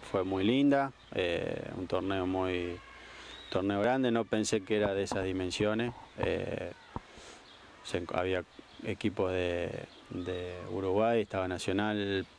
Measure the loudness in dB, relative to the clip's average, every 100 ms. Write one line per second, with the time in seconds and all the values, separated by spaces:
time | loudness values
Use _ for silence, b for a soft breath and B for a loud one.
0 | -2 0 0 2 4 4 6 4 2 -4
1 | -8 -2 0 0 -2 -4 -6 -8 -2 -2
2 | 0 0 0 0 0 0 -4 -6 -12 B
3 | B B B B B -2 2 2 4 4
4 | 4 2 2 0 2 0 2 2 2 2
5 | 0 0 0 0 -2 0 2 2 -2 -6
6 | -16 -4 -2 0 -2 -4 -6 -10 -10 -10
7 | -10 B B B B B -20 -18 -4 -4
8 | 0 0 2 0 -2 -14 -20 -10 -6 -2
9 | -2 2 0 2 0 0 -2 -4 -10 -16
10 | -10 -8 -4 -6 -6 -8 -6 -2 2 4
11 | 4 4 2 0 0 -2 0 2 2 0
12 | 0 -2 -2